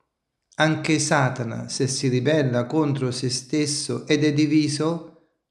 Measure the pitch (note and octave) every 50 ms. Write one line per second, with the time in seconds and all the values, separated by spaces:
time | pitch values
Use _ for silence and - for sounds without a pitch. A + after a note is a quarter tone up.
0 | _ _ _ _ _ _ _ _ _ _ _ - D3+ D#3 D#3 D3+ - - D#3+ D3+
1 | C#3+ - E3+ D3 C3+ B2+ - - A#2+ A2+ A#2 A#2 A#2+ A#2+ - - C#3 C3 - -
2 | - C3+ B2 B2+ B2 C#3+ D#3 D#3+ C#3+ B2+ A#2+ A#2+ A#2+ A#2+ - D#3+ - D3 C3+ A#2+
3 | B2+ B2+ A2+ - - B2+ - - - - - D3+ D3+ C#3 C#3+ - - - A#2+ A#2+
4 | - - D#3 D3+ C#3+ D3+ C#3+ C#3 D#3 D3 D3 D#3 D3+ C#3 C3+ - D3+ D#3+ E3+ E3+
5 | - - - _ _ _ _ _ _ _